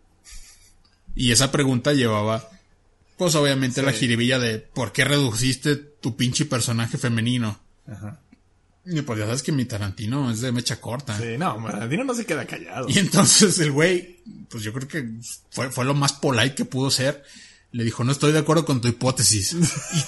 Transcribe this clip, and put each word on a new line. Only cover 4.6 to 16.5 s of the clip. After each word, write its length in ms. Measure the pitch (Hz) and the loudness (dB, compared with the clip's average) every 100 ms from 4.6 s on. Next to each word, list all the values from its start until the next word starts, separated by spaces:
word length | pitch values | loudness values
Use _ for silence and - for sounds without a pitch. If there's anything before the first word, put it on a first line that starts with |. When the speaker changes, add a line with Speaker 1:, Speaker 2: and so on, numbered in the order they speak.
| - - 113 | -8 -6 -4
Speaker 1:
qué 120 | - 131 | 0 2
reduciste 720 | 143 135 110 131 127 151 143 | 2 2 0 0 0 0 0
tu 400 | - _ 160 117 | -4 _ -6 -2
pinche 300 | 143 127 147 | 0 0 0
personaje 520 | 127 113 113 117 - | -2 0 -2 -2 -2
femenino? 600 | 127 117 113 123 113 107 _ _ - | -2 0 0 0 -2 -6 _ _ -18
Speaker 2:
Ajá. 320 | 101 104 - _ - _ _ _ _ - | -14 -14 -16 _ -20 _ _ _ _ -6
Speaker 1:
Y 160 | 160 | -4
pues 180 | 131 107 | -2 -4
ya 60 | 107 | -2
sabes 180 | 127 | -4
que 80 | - | -2
mi 100 | 147 120 | -2 -2
Tarantino 640 | 104 101 95 107 139 131 | -4 -6 -4 -4 -2 -2
es 100 | 110 | -2
de 100 | 127 | -2
mecha 300 | 120 117 117 | -2 -4 -8
corta. 360 | 113 120 - 107 | -8 -8 -6 -6
Speaker 2:
Sí, 200 | 117 117 | -4 -4
no, 180 | 180 110 110 | -4 -4 -6
Tarantino 380 | 104 113 165 | -6 -4 -2
no 100 | 269 | -2
se 120 | 240 226 | -4 -4
queda 200 | 156 101 | -4 -6
callado. 420 | - 82 104 127 | -10 -10 -8 -2
Speaker 1:
Y 80 | 165 | 0
entonces 580 | 180 165 160 - 196 175 | 4 4 6 6 6 4
el 120 | 151 | 2
güey, 480 | 139 165 180 - - - - - | 4 2 2 -4 -16 -20 -20 -14
pues 140 | 117 | -10
yo 100 | 107 | -8
creo 140 | 123 135 | -8 -6
que 220 | 175 120 113 120 - _ | -6 -8 -10 -12 -16 _
fue, 180 | - 127 | -8 -6
fue 140 | 127 123 | -2 0
lo 80 | |
más 200 | 143 139 | 2 2
polite 420 | - 170 117 127 | 2 0 2 2